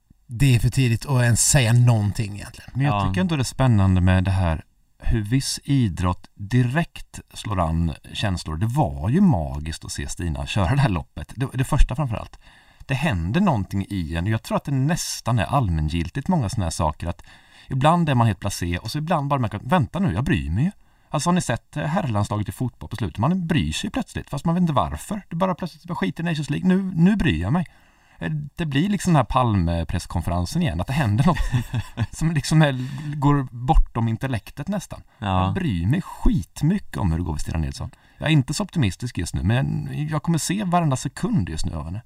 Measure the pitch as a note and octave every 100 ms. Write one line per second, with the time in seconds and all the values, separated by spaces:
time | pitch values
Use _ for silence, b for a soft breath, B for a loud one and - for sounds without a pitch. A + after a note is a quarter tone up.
0 | _ _ - A2+ C#3 A#2+ B2 - B2+ A2+
1 | - B2+ A#2+ A2 - D3+ A2 B2 A#2+ A2
2 | G2+ F#2 G#2 G2+ - - - B2 C#3+ G2+
3 | F#2+ F#2+ F#3 D3+ C3 - C3 G#2+ F#2+ F#2
4 | F#2 F#2 F#2+ F#2 F2 D#2+ - _ _ _
5 | - A#2 G2+ C3 - - - C#3 A2+ D#2
6 | F2+ F2+ - - G2 B2 A#2+ D3 E3 -
7 | - - - - - F#2+ D#2+ E2 E2+ -
8 | - - G#2 F2 E2+ D#2 A2 C3+ G2+ C#2+
9 | F2 E3 G3 F#2 C#2+ C#2+ D#2 D#2 - -
10 | C#2+ - E2+ C#2+ D2 - F2 C#3 B2+ F2
11 | - - D2+ - C3+ B2+ C3 D3+ - B2
12 | C#3 A2+ - - b b b b - B2+
13 | D#3 F2+ E2+ C#3+ G3+ A#2 F#2 G2+ F#2+ G2
14 | D#2 E2 F#2+ A2 - G#3+ - C3+ C#3 E3+
15 | - - - A#2+ - C#3 G#2 D#2+ D2+ E2+
16 | E2 C#3+ - F#2 G2 - E2 - D#2 -
17 | E2 - - b b b b C3+ D3 F3
18 | D#3 B2 A2+ F#2+ G2+ - F2 F2 A2 D3+
19 | D#3 E3 C#3 C#3 A2+ G2+ B2 F3+ A#2 E3
20 | F3+ F2 C#3+ G#2 C#2 F2+ F3 - _ _
21 | - D3 E3+ F3+ - A2+ _ D3+ D3+ F#3
22 | D#3 G#2 G#2+ G#2 G2+ - B2 - - -
23 | F#2 E2+ B2 F#3+ E3 D#3 D2+ - - C4+
24 | - - - C#3+ E3 F3 F3 B2+ D2+ -
25 | - G3+ - E3 F#3+ F#3 F3+ - - E3
26 | C#4+ - E3+ D#3 D3 D3+ F3+ F#3 F#3+ D#3+
27 | F3+ G#3 D3 D#2 F2+ E3+ E3 b b b
28 | b b E3+ D3+ D3 - E3 C3+ G3 G#3
29 | F#3 D#3 A#2 B2+ A#2+ G2+ E2+ E2+ E2 F2
30 | - E2+ - E2+ F2 E3+ D#3+ E2 - C3+
31 | A#2 G#2+ D3 C#3 - B2 - A#2+ - -
32 | G#2+ - D#3+ D#3+ - D#3 D3+ B2+ C3 C3+
33 | D3+ D3 C#3 C#3+ C3 A#2+ B2+ D#3+ - A#2
34 | A2+ A2+ C3 A#2 - - D3 G3+ - -
35 | - - G2+ F#2 F#2 G2+ F3 F2+ F#2 D#3+
36 | - - - F#3+ - - C#3+ G3 - -
37 | F2+ D#2+ F2+ D2+ - D#2+ D2 - D#2+ -
38 | b b C#3+ D#3 B2+ D#3 G3+ F3 G#2 -
39 | B2 - E2+ D2+ E2+ A#2+ D3 D#3 C#3+ C3+
40 | D3+ D#3 - D#3+ - F#3+ F#3+ F3 D#3+ C3
41 | D3 - G3 G3 F2 D#2+ - E2 D2+ G2+